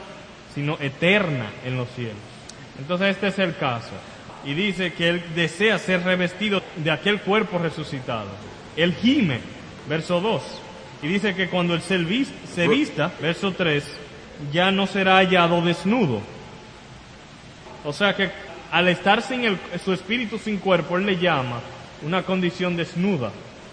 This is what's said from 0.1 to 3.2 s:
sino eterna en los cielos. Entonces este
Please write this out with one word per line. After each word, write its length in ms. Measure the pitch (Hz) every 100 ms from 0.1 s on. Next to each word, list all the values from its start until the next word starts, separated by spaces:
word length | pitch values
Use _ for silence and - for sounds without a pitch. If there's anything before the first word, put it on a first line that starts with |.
| - - - -
sino 220 | 143 143 156
eterna 680 | 139 131 170 208 180 135 107 -
en 120 | 127 127
los 120 | 120 -
cielos. 180 | 113 101 - - - - - -
Entonces 300 | 139 180 196
este 200 | 190